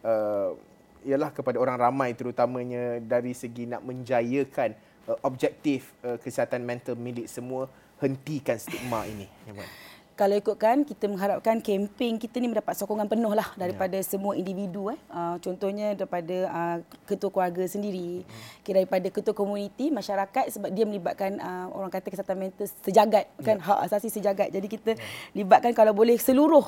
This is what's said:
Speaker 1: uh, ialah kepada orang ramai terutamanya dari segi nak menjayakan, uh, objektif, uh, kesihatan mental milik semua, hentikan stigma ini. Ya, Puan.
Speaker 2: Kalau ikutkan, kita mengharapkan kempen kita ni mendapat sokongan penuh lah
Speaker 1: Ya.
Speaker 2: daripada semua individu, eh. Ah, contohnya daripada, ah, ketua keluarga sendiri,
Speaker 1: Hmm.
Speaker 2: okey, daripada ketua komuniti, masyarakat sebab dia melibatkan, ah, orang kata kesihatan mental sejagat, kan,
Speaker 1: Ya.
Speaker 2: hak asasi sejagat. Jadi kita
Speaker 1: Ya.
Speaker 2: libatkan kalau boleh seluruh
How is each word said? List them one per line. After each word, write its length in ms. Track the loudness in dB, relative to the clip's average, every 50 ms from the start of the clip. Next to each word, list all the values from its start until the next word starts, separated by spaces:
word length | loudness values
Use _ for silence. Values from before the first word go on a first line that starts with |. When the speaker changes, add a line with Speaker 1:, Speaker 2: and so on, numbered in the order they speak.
| 0
Speaker 1:
uh, 480 | 0 0 2 2 0 0 0 0 -2 -4 -6 -14 _ -20 _ _ _ -20 -14 -4
ialah 240 | -2 0 0 0 -2
kepada 320 | -4 -4 -4 -2 0 2 0
orang 160 | 0 2 2
ramai 320 | 2 2 4 2 0 -2
terutamanya 880 | -2 -4 -6 -8 0 0 0 0 0 -4 -6 -6 -6 -4 -4 -4 -4 -4
dari 400 | -4 0 0 0 0 0 -8 -8
segi 320 | -10 -12 -10 -10 -8 -8
nak 160 | -8 -8 -8
menjayakan, 880 | -10 -10 -10 -4 0 0 2 2 2 0 0 0 -2 -2 -2 -2 -2 -2 -6 _ _ _ _ -6
uh, 120 | -6 -6 -2 -2
objektif, 720 | -4 -2 0 -2 -2 -2 -2 -2 -2 -2 -2 -2 -10 -20 _ -8
uh, 160 | -6 -6 -6
kesihatan 480 | -8 -8 -4 -2 -2 -2 -2 -6 -4
mental 320 | -6 -8 -8 -6 -8 -8 -8
milik 320 | -8 -8 -8 -8 -10 -10
semua, 400 | -12 -12 -10 -8 -6 -8 -8 -8 -12 -20 -20 _ _ -2 -2
hentikan 560 | -2 -2 -2 -6 -8 -8 -6 -2 -2 -2 -2
stigma 480 | -4 -10 -10 -8 -6 -4 -4 -4 -4
ini. 240 | -4 -8 -12 -14 -16 -18 -20 -20
Ya, 80 | -18 -14
Puan. 160 | -14 -14 -14 -16 -20 -20 -20 -20 -20 -20 _ _
Speaker 2:
Kalau 240 | 2 2 4 4 2
ikutkan, 480 | 2 0 -2 2 4 4 4 4 2
kita 240 | -2 -4 -4 -4 -4
mengharapkan 480 | -2 -2 0 0 0 0 2 0 0 0
kempen 640 | 0 -2 0 0 -2 -4 -4 -4 -2 -2 -2 -4 -6
kita 160 | -6 -4 -2
ni 80 | -2
mendapat 320 | 0 -2 -2 -2 -2 -6 -4
sokongan 320 | -4 -6 -4 -4 -2 0
penuh 240 | 0 0 2 2 2
lah 160 | 0 0 -2 -6 -6
Speaker 1:
Ya. 80 | -6
Speaker 2:
daripada 320 | -6 -2 -2 -2 -2 -2 -4
semua 400 | -4 -4 -4 -4 -2 -2 -2 -2
individu, 480 | -4 -4 -4 -6 -6 -6 -6 -6 -6
eh. 120 | -6 -8 -8 -12 _
Ah, 320 | -8 -6 -4 -4 -6 -6 -6
contohnya 480 | -8 -6 -4 -4 -4 -4 -2 -2 -4 -2 -2
daripada, 380 | -4 -4 -4 -6 -4 -4 -2 -2 -2 -2 -2
ah, 240 | -2 -2 -2 -4 -4 -8 _ -20 -20 _
ketua 320 | -6 -4 -2 -2 -2 0
keluarga 320 | 0 0 0 0 -2 -4
sendiri, 560 | -4 -4 -4 -6 -4 -4 -6 -6 -6 -8 -8 -10
Speaker 1:
Hmm. 400 | -12 -18 -18 -18 -20 -20 -16 _
Speaker 2:
okey, 100 | 2 4 4
daripada 280 | 4 4 0 -2 -2 -2
ketua 240 | -4 -2 -2 -2 -2
komuniti, 560 | -2 -2 -2 -2 -4 -6 -8 -6 -4 -2 -2
masyarakat 640 | -2 -2 -4 -4 -2 -2 -2 -2 0 -2 -2 -2 -4
sebab 160 | -6 -6 -4
dia 160 | 0 0 0
melibatkan, 560 | 0 0 -4 -4 -4 -4 -2 -4 -4 -4 -4 -6
ah, 240 | -8 -8 -8 -8 -8 -8
orang 160 | -8 -8 -6
kata 240 | -6 -6 -8 -6 -8
kesihatan 240 | -8 -4 -4 -4 -4
mental 240 | -4 -8 -6 -6 -8 -8 -8 -6 -4
sejagat, 400 | 6 8 8 8 8 6 4 2 2 -10 -6 0
kan, 160 | 0 0 2
Speaker 1:
Ya. 80 | 4
Speaker 2:
hak 120 | 2 2 2 2 0
asasi 160 | -2 -2 -2
sejagat. 480 | -4 -6 -2 0 0 0 0 -2 -2 -2
Jadi 160 | -6 -6 -6
kita 240 | -8 -4 -2 -2 -2
Speaker 1:
Ya. 80 | -2 -4 -12 -12 -14 -16 -10 _
Speaker 2:
libatkan 400 | -4 6 8 8 8 8 6 6
kalau 160 | 8 8 8
boleh 240 | 10 8 8 8 8
seluruh 480 | 4 6 6 6 8 8 10 8 8 8